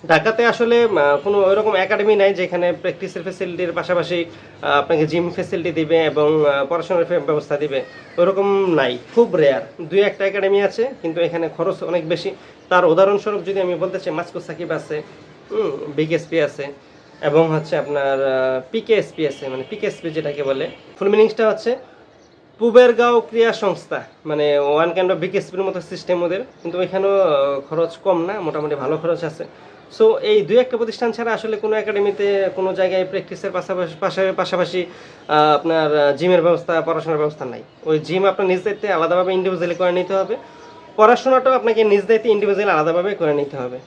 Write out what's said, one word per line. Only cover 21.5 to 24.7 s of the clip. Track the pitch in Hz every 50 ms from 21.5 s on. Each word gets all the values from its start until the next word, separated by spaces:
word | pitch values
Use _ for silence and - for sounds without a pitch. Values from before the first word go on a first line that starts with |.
হচ্ছে | 202 214 - 233 254 262 - - - - - _ _ _ _ _ _ _ _ _ _ -
পুবেরগাঁও | 220 233 214 247 247 247 233 214 240 240 240 233
ক্রীড়া | 226 - 220 233 226 233
সংস্থা, | 220 - 214 196 170 - - - 160 131 - - - _ _
মানে | 151 151 151 147 147 143 143
one | 143 143